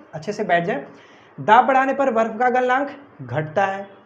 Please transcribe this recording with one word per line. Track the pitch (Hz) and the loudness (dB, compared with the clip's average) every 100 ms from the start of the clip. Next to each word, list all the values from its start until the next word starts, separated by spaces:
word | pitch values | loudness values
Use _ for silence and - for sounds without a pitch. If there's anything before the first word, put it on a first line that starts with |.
| - | -16
अच्छे | 160 - | -12 -8
से | 208 | -6
बैठ | 208 175 | 0 0
जाए। | 175 269 - - - - - - | 0 -4 -8 -18 -20 -20 -20 -6
दाब | 135 226 247 | 4 6 6
बढ़ाने | 262 269 | 2 2
पर | 269 269 | 0 0
बर्फ | 220 226 214 | 0 0 0
का | 247 | 0
गलनांक | 247 254 254 285 - - - | 2 2 0 -2 -8 -20 -18
घटता | 123 135 156 202 190 | -8 -6 -4 -2 -2
है, | 196 202 - | -4 -12 -20